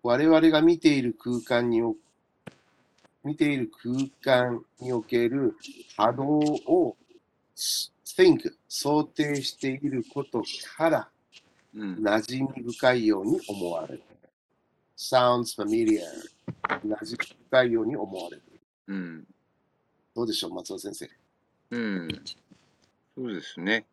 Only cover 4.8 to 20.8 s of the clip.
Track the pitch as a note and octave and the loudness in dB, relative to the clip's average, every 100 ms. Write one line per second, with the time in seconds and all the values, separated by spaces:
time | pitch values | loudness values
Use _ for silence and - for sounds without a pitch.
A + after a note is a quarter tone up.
4.8 | B2+ A#2+ A2 A#2+ A#2+ C#3 B2 - - - | -4 -4 0 2 2 2 0 -2 -20 -20
5.8 | - - G#2 B2+ C#3 D3+ D3+ D3 - F4+ | -14 0 0 2 0 2 2 0 2 2
6.8 | B2 - _ _ _ _ _ - - - | 2 -4 _ _ _ _ _ -8 -4 -4
7.8 | - _ - - F#3 C3+ - - _ - | -6 _ -10 6 6 6 0 -10 _ -6
8.8 | D3 D3+ D3+ - D3 C#3+ C3 - C3+ C3 | 0 0 0 -4 -2 -2 -6 -6 -6 -4
9.8 | C#3+ C3 A2+ C#3+ C3+ A#2+ G2+ - - - | -4 -4 -6 -8 -6 -6 -6 -10 -14 -2
10.8 | E3 C#3+ - _ _ - _ _ _ G#2+ | 0 0 -4 _ _ -20 _ _ _ -10
11.8 | G2+ F2+ G#2 A2 G#2+ C3 C3+ C3 A#2+ A#2 | -8 -2 0 0 0 -4 -4 -6 -10 0
12.8 | C3 B2+ G#2+ G2+ G2+ F3+ - G2+ F2 E2 | 2 4 2 2 0 -2 -4 -8 -6 -6
13.8 | D2 C2+ _ _ _ _ _ _ _ _ | -8 -14 _ _ _ _ _ _ _ _
14.8 | _ - - C3 B2 B2 A#2 - G#2 A2 | _ -14 0 4 4 2 -2 -6 -2 0
15.8 | A2 G#2 E2+ E2 E2 _ - - - - | 2 0 -2 -14 -18 _ -16 -10 -6 -6
16.8 | G#2+ G#2+ A2 A#2 - - _ C3 B2 A#2 | -6 -8 -8 -10 -12 -14 _ 2 2 0
17.8 | A2 C3 F#2+ F#2 F2 - _ _ _ _ | -2 -4 -8 -10 -12 -16 _ _ _ _
18.8 | - F#2+ F2 D#2+ - _ _ _ _ _ | -10 -8 -8 -14 -20 _ _ _ _ _
19.8 | _ _ _ A#2 A#2 G#2+ F#2 F2+ F2 F#2+ | _ _ _ -6 -4 -4 -8 -10 -12 -10